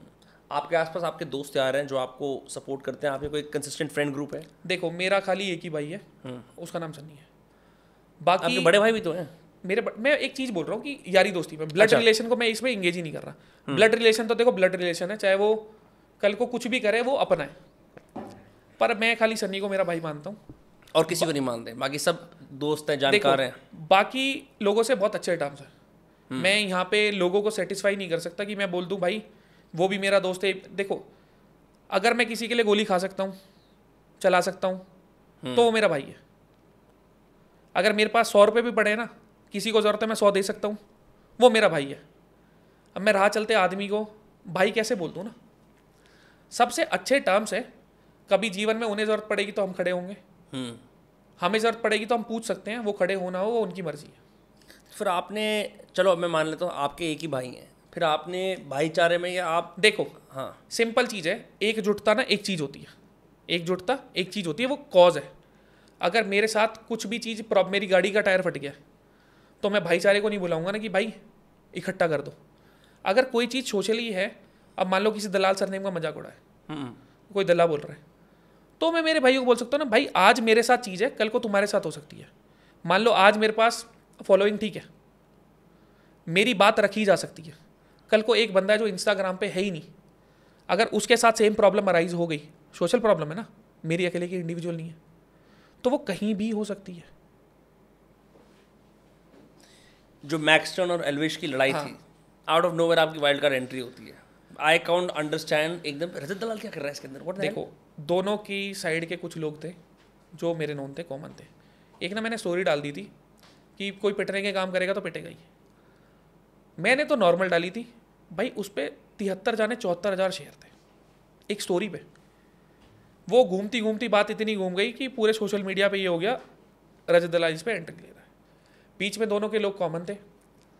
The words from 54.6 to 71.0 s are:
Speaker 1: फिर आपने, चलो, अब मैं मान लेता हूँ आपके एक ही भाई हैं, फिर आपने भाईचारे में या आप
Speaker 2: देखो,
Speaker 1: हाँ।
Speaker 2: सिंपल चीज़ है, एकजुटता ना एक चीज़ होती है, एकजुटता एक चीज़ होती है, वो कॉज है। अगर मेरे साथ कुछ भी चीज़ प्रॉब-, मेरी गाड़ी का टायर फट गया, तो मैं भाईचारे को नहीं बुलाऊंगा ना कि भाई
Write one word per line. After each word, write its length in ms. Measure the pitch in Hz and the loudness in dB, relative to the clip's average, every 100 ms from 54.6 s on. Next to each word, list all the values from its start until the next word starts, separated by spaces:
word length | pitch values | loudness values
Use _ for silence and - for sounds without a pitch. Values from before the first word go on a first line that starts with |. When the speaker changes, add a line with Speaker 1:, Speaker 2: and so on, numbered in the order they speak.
| _ - _ - | _ -20 _ -6
Speaker 1:
फिर 100 | 202 | -2
आपने, 640 | 175 185 208 214 214 196 - - - | -2 -2 -4 -2 -2 -4 -10 -8 0
चलो, 160 | 190 | 2
अब 60 | 170 | 4
मैं 100 | 175 | 2
मान 200 | 160 156 | 0 0
लेता 180 | 156 175 | -2 -4
हूँ 80 | |
आपके 380 | - 143 - 170 | -2 -4 -4 -6
एक 80 | 147 | -4
ही 80 | 160 | -6
भाई 200 | 135 127 | -6 -8
हैं, 240 | - - _ _ | -14 -20 _ _
फिर 100 | 170 | -2
आपने 640 | 165 156 165 180 190 180 143 | 0 0 -4 -6 -4 -6 -6
भाईचारे 500 | 139 160 165 170 170 | -2 -2 2 2 2
में 140 | 175 | -2
या 160 | 180 175 | -4 -2
आप 280 | 170 170 - | -2 -4 2
Speaker 2:
देखो, 280 | 208 208 147 - - | 2 2 -4 -8 -16
Speaker 1:
हाँ। 340 | 135 110 - - | -12 -12 -12 -10
Speaker 2:
सिंपल 380 | - 233 226 240 | -4 0 0 -2
चीज़ 220 | 208 160 | -2 -4
है, 200 | 226 - - | -6 -8 -4
एकजुटता 520 | 208 220 202 202 - | -2 0 -2 0 0
ना 80 | 214 | 0
एक 240 | - 202 202 | 2 -2 -2
चीज़ 160 | 180 | -6
होती 180 | 139 151 | -6 -10
है, 80 | 151 - _ _ _ _ - | -20 -20 _ _ _ _ -6
एकजुटता 500 | 170 165 180 175 269 - - | -4 -2 -4 -4 -6 -6 -8
एक 180 | 180 | -6
चीज़ 140 | 208 170 | -6 -6
होती 160 | 151 | -4
है, 60 | 254 | -4
वो 60 | 285 | -4
कॉज 420 | - 180 180 151 | 2 8 8 6
है। 140 | - - _ _ _ _ _ - | -2 -16 _ _ _ _ _ -4
अगर 220 | 175 220 | 0 2
मेरे 240 | 196 196 220 | 2 2 2
साथ 400 | 214 220 - - | 2 0 -2 -10
कुछ 200 | 226 202 | -8 -6
भी 120 | 226 | -8
चीज़ 220 | 226 226 | -8 -8
प्रॉब-, 300 | 220 202 180 | 0 2 2
मेरी 160 | 196 202 | 0 2
गाड़ी 240 | 185 196 | 2 4
का 100 | 208 | 2
टायर 200 | 196 185 | 2 2
फट 160 | 175 147 | 0 -6
गया, 140 | 139 - - _ _ _ _ _ _ _ | -10 -14 -20 _ _ _ _ _ _ _
तो 60 | 202 | -2
मैं 140 | 208 | 0
भाईचारे 380 | 170 170 202 202 | 2 2 4 4
को 80 | 214 | 2
नहीं 100 | 208 | -2
बुलाऊंगा 320 | 180 160 175 | -2 -2 -2
ना 60 | 214 | -6
कि 120 | 214 | -2
भाई 240 | 190 | -2